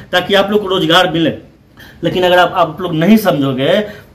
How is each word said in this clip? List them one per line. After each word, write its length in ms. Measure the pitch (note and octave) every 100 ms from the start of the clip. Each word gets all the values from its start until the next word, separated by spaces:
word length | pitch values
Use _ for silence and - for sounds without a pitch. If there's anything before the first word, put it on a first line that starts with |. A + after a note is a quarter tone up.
| -
ताकि 220 | F3+ F3+
आप 180 | G3 G3
लोग 100 | G#3
को 60 | F#3+
रोजगार 440 | F#3 D#3+ F3 F3
मिले। 220 | E3 D3+ G#2+ - _ _ - - -
लेकिन 200 | E3 F3+
अगर 140 | F3+ F3+
आप, 160 | F3
आप 280 | F#3 D#3+ D#3
लोग 120 | F3 D#3+
नहीं 220 | F3 G#3+
समझोगे 640 | F#3+ D3+ C3+ B2+ C#3+ G3+ G#3 - -